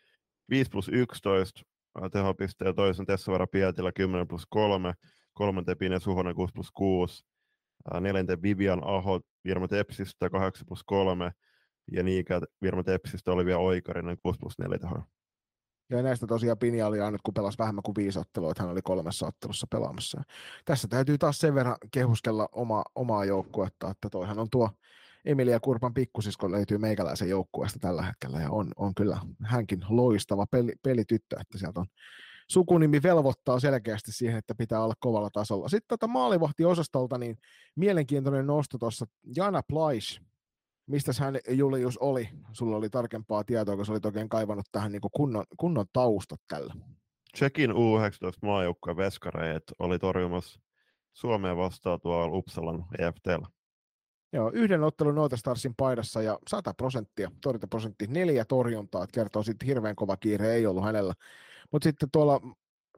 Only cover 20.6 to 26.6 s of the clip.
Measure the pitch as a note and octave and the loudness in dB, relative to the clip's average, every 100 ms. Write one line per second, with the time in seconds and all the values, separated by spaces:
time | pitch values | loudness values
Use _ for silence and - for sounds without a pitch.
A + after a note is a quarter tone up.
20.6 | - C#3 G2 B2+ C3+ C#3+ D#3 C#3+ D#3+ C#3 | -2 0 2 2 2 4 2 2 2 2
21.6 | B2 - G#2+ C3 B2 A2+ A#2 G#2+ G#2+ - | 2 -2 -4 0 2 2 2 0 -2 -2
22.6 | A#2 G#2+ - - B2 G#2 G2 F#2+ - G#2+ | -2 0 -2 -4 0 0 2 0 -2 -2
23.6 | F#2 - F2+ F#2+ G#2 - F#2+ G#2+ A2+ B2+ | -4 -4 -8 -6 -6 -4 -4 -4 0 2
24.6 | A2+ - _ - - _ - C#3 B2 A#2 | 2 0 _ -20 -20 _ -2 2 4 4
25.6 | C#3 A#2 B2 C3+ B2 - G#2 - G2 G2+ | 2 0 0 0 -2 -2 -6 -4 -2 0